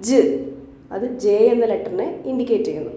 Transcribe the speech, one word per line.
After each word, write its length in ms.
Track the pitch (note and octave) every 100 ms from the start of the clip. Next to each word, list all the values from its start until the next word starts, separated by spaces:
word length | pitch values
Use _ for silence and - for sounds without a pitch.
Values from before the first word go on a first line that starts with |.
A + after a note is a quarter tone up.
ജ്, 440 | G#3 C4 - - - - - - -
അത് 280 | G3 B3 -
ജെ 180 | G3+ G#3
എന്ന 280 | A#3 A#3 A3+
ലെറ്ററിനെ 540 | G3 F3+ F3+ B3 - C4+
ഇൻഡിക്കേറ്റ് 380 | B3+ - G#3+
ചെയ്യുന്നു. 280 | D#3 D3+ -